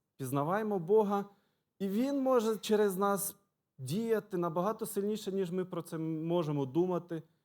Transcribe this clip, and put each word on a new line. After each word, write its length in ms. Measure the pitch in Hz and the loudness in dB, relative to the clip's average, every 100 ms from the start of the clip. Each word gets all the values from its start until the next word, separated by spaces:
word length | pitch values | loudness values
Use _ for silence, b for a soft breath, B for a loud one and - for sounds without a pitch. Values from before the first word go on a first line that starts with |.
| _ - | _ -12
пізнаваємо 640 | 131 139 147 202 220 202 | -4 -2 0 -2 -2 -2
Бога, 460 | 165 220 202 202 202 b b b _ - | 4 4 4 0 -4 b b b _ -6
і 80 | 196 | -2
Він 340 | 202 269 277 | 0 0 0
може 360 | 262 254 220 220 | 4 4 2 -2
через 400 | - 214 208 185 | 2 4 4 2
нас 380 | 202 196 - - _ _ _ - | 2 0 -2 -10 _ _ _ -12
діяти 600 | 127 185 226 220 214 180 | -4 -2 0 0 0 -2
набагато 480 | 175 165 196 220 208 | 0 0 0 -2 -4
сильніше, 460 | 202 202 214 202 | -2 -2 -2 -4
ніж 200 | 196 180 | -2 -2
ми 140 | 185 185 | -2 -4
про 160 | 175 | -6
це 160 | 160 165 | -6 -6
можемо 680 | 160 160 165 175 151 147 135 | -4 -4 0 0 2 0 0
думати 580 | 156 180 175 175 165 - _ | 2 2 0 -4 -10 -10 _